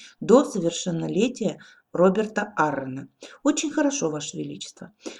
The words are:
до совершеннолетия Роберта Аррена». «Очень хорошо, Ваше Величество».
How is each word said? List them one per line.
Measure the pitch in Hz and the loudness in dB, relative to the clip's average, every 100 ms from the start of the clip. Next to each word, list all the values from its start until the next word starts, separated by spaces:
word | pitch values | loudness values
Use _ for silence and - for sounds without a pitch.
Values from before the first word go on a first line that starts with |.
| - _ | -16 _
до | 151 208 | 6 6
совершеннолетия | - 196 165 - 185 165 160 156 247 247 190 147 - - _ | 6 0 -2 -2 -4 -4 -2 0 0 0 -4 -4 -12 -20 _
Роберта | - 185 190 214 - 208 - | 4 4 4 -2 -4 -4 -2
Аррена». | 151 135 131 131 139 _ - - | -2 -2 -6 -10 -12 _ -20 -4
«Очень | 277 285 311 | 0 0 -2
хорошо, | 302 285 269 160 | 0 0 0 -4
Ваше | 151 - 156 | -4 -8 -10
Величество». | 147 143 - - - _ - - | -10 -10 -14 -16 -20 _ -14 -14